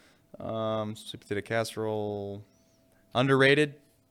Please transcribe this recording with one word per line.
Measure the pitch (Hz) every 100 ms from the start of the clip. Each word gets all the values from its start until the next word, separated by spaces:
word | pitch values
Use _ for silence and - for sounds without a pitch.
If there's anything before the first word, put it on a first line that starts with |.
| _ _ _ -
Um, | 101 113 110 110 107
sweet | 107 - 110
potato | - 101
casserole. | - 113 110 - 110 107 104 104 101 101 - _ _ _ _ _ _
Underrated. | 117 135 135 135 143 147 143 _ _ _